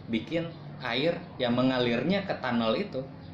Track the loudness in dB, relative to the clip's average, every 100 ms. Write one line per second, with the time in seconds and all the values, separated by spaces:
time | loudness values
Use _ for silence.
0 | -4 -2 0 -2 -2 -8 -12 -8 -2 2
1 | 2 0 -6 -2 2 4 4 4 4 2
2 | 2 2 0 -4 0 2 2 2 0 -4
3 | -6 -10 -14